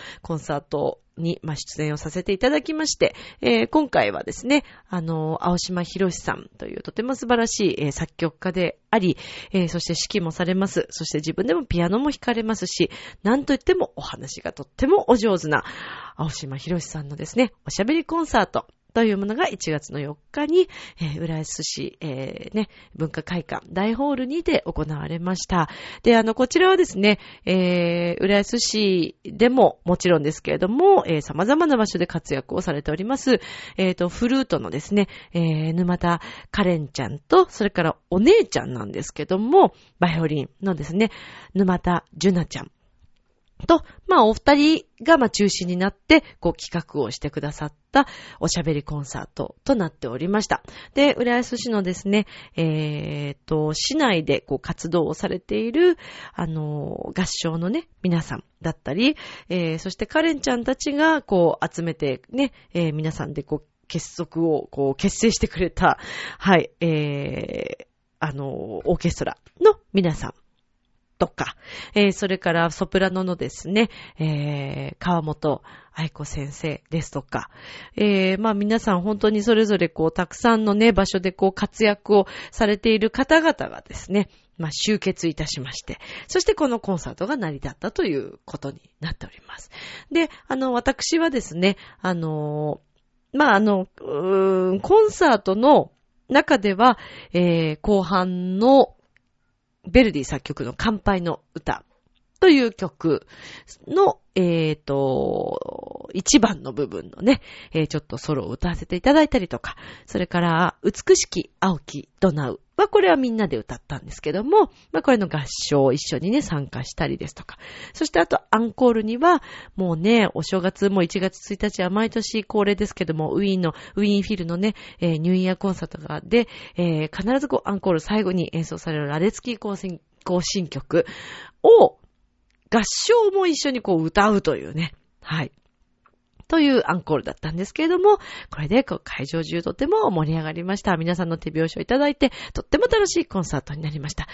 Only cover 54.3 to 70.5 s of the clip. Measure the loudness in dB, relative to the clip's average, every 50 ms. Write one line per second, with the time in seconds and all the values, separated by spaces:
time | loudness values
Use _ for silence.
54.3 | -2 -2 -2 -4 -6 -6 -4 -6 -8 -8 -4 -2 0 0 0 0 -2 -4 -4 -6
55.3 | -6 -6 -6 -4 -4 -4 -2 0 2 4 4 4 4 2 -4 -14 -18 -18 -20 -12
56.3 | -8 -6 -6 -4 -4 -4 -4 -4 -6 -6 -6 -8 -8 -10 -10 -6 -4 -4 -4 -2
57.3 | -4 -4 -4 -4 -2 -2 -2 -2 -2 -4 -6 _ _ _ -2 0 0 0 0 -4
58.3 | -8 -12 -12 _ _ _ -6 -6 -6 -6 -8 -6 0 2 2 2 2 0 -6 -18
59.3 | -18 -16 -8 -4 -4 -2 -2 -2 -4 -4 -6 -8 -8 -8 -6 -2 0 0 2 2
60.3 | 0 -2 -2 -2 -2 -2 -2 -4 -4 -4 -4 -4 0 2 2 2 2 0 0 0
61.3 | 2 4 4 4 2 0 -4 -6 -4 -6 -6 -6 -4 -4 -4 -4 -4 -4 _ _
62.3 | -2 -2 -2 -2 -4 -8 _ _ -4 -2 -2 -2 -2 -2 -4 -4 -4 -6 -8 -8
63.3 | -8 -10 -8 -6 -6 -8 -8 _ _ _ _ -10 -8 -8 -8 -8 -10 -10 -10 -8
64.3 | -4 -2 0 0 0 0 -2 -6 -4 -2 -2 -2 0 0 -2 -2 0 2 2 2
65.3 | 2 0 -2 -4 -4 -4 -4 -4 0 2 2 2 2 2 -4 -12 -12 -12 -12 -14
66.3 | -12 -2 2 4 4 4 4 0 _ -4 -2 0 0 0 -2 -2 -4 -6 -6 -8
67.3 | -8 -8 -8 -8 -8 -8 -8 -10 -10 -12 -14 -20 _ _ _ _ _ _ -6 -6
68.3 | -6 -6 -8 -8 -8 -10 -10 -10 -10 -6 -2 -2 -2 0 -2 -2 -2 -4 -6 -8
69.3 | -8 -10 _ _ _ 2 4 4 4 2 _ _ -2 0 0 0 -2 -4 -8 -12
70.3 | -12 _ _ _